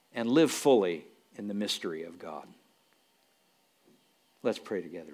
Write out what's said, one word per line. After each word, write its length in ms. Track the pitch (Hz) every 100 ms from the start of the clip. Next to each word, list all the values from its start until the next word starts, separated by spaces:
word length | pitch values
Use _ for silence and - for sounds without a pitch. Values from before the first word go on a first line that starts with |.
| _
and 160 | 123 117
live 200 | 143 156
fully 540 | - 147 123 92 80 - - _ -
in 100 | 104
the 60 |
mystery 500 | 101 104 - 95 80
of 140 | 82 85
God. 300 | 82 76 71 - _ _ _ _ _ _ _ _ _ _ _ _ _ _ _ _ _ _
Let's 160 | 123 101
pray 220 | - 101
together 320 | 82 85 78